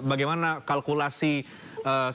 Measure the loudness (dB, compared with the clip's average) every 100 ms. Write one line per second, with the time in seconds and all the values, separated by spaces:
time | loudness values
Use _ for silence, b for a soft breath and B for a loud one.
0 | 0 2 2 2 0 -2 0 -2 0 0
1 | 0 2 2 2 -2 B B B 0 2
2 | 2